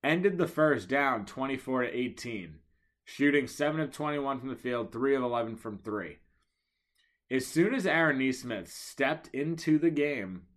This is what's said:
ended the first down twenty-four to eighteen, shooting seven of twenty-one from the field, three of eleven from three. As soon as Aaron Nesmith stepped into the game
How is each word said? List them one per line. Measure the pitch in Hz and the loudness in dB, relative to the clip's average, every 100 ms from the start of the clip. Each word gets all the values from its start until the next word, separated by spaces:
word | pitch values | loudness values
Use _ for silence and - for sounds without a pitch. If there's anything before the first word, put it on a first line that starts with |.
ended | 139 170 196 180 | 2 2 2 2
the | |
first | 165 - 156 127 92 | -2 4 4 4 2
down | 139 139 117 | 2 2 0
twenty-four | 101 - 135 131 - 131 | -4 -6 -4 -4 -2 -2
to | 123 120 | 0 -2
eighteen, | 123 117 127 110 85 76 _ _ _ _ - | -4 -6 -10 -10 -10 -18 _ _ _ _ -20
shooting | - 143 143 123 | 2 4 4 0
seven | - 147 156 | -2 -2 0
of | 151 | -4
twenty-one | - 151 147 139 135 | -4 -4 -2 -2 -4
from | 131 | -6
the | |
field, | 120 127 120 113 | -8 -4 -4 -4
three | 117 135 | -2 2
of | 135 | 2
eleven | 123 120 113 | 0 -2 -4
from | 110 113 101 | -6 -10 -10
three. | 110 104 87 - _ _ _ _ _ _ _ _ _ _ _ | -6 -6 -6 -14 _ _ _ _ _ _ _ _ _ _ _
As | 131 | -2
soon | 127 156 196 | 0 2 2
as | 262 | 2
Aaron | 185 160 160 135 | 0 2 2 2
Nesmith | 131 127 123 104 87 | 0 -2 -6 -8 -8
stepped | - - - 135 160 - | -14 -16 -2 -2 -2 -6
into | 131 151 165 160 156 | -4 -4 -2 2 6
the | 165 | 6
game | 147 147 139 95 90 - | 6 2 0 -4 -8 -14